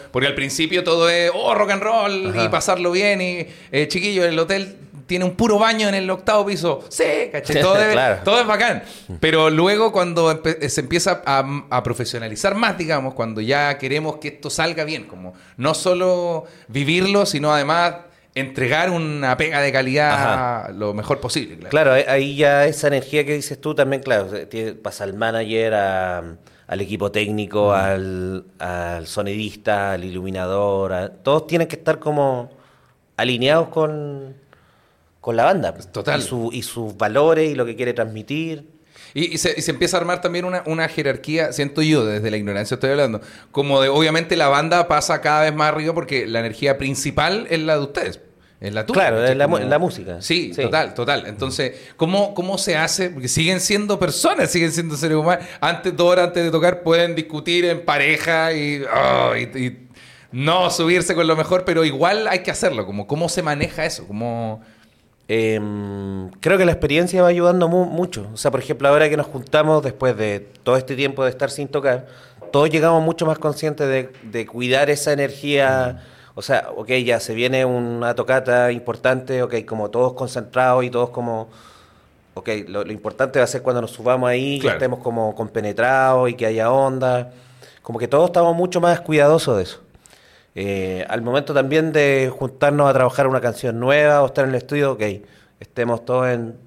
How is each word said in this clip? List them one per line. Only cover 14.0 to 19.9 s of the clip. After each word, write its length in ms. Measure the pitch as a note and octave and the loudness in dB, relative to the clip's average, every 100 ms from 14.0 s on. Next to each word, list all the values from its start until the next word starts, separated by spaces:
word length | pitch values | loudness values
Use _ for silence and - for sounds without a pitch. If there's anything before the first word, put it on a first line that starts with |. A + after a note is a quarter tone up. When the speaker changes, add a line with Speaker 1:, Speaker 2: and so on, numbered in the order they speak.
| D#3 D3+ | -4 -6
Speaker 1:
que 120 | D3+ | -12
esto 200 | - D3+ | -12 -8
salga 360 | - E3 D#3+ | -4 -2 -2
bien, 200 | D3+ C#3+ | -6 -6
como 300 | G#2 F#2 F2+ - - - | -12 -16 -16 -18 -20 -4
no 160 | C#3+ | -2
solo 680 | D#3 F#3 F3+ F#3 F3+ F3 E3 - - - | 0 2 2 2 0 -2 -6 -8 -20 -8
vivirlo, 580 | B2 C#3 F3 F#3+ G3+ G3+ | -4 2 2 4 2 2
sino 260 | D3 D3+ | 0 2
además 440 | D3 C#3+ E3 F3 - - _ _ | 2 2 2 2 -2 -16 _ _
entregar 540 | C3 C3 - B2+ D3+ F#3 | -8 -6 -2 0 2 0
una 480 | E3+ D#3 D3 C3+ - | 0 -4 -2 -2 0
pega 240 | D#3 D3 | 0 0
de 100 | C#3 | 2
calidad 420 | C3+ C3 | 2 2